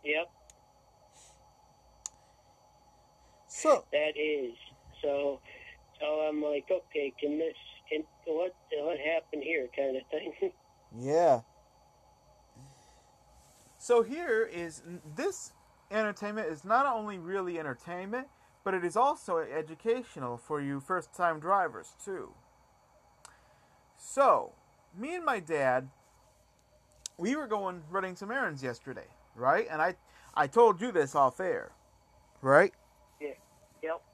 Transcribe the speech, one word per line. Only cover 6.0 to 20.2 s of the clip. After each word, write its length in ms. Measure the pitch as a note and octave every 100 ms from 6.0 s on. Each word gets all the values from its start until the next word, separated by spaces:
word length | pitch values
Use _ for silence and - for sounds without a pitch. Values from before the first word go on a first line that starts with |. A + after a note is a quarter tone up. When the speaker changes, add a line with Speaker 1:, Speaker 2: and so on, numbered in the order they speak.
| D3+ D#3 D#3
Speaker 1:
I'm 140 | D3+
like, 220 | D3+ D3 -
"Okay, 420 | F3+ - D3+ C#3+ -
can 180 | D3 D3+
this, 180 | E3 - - - -
can, 140 | D#3 D#3 _ -
what, 300 | D#3 F3+ - _
what 260 | D3+ D3 D#3+
happened 440 | D3 E3 - D#3
here?" 240 | C#3+ E3 B2 -
kind 220 | C#3 C3
of 60 | -
thing. 240 | D#3 E3 -
<laughs> 200 | F#3+ - _ _ _ A2+
Speaker 2:
Yeah. 400 | C3 D#3 E3+ B2 A2+ _ _ _ _ _ _ _ _ - _ - C3+ - - - _ _ _ - _ _ - -
So 240 | - A#3+
here 400 | A3+ D4 F4 A3
is, 380 | A3 E3+ E3+ D#3 D#3+ F3 D3+ D3+
this 380 | F4 F#4+ - - _ _ _
entertainment 600 | G#3 G#3+ G3+ G#3 G#3+ G#3+
is 160 | D#3 F#3
not 200 | A#3 C#4
only 320 | A#3 G#3+ F#3+
really 400 | E3 G3 F3+ E3+
entertainment, 680 | D3+ B2 - F3+ F#3+ A#3 C#4 _ _ _ -
but 80 |
it 100 | F#3
is 140 | F3 F#3
also 400 | C4 D4+ - E3+
educational 1000 | C#3 C#3+ D3+ D#3+ A3+ B3 A#3 -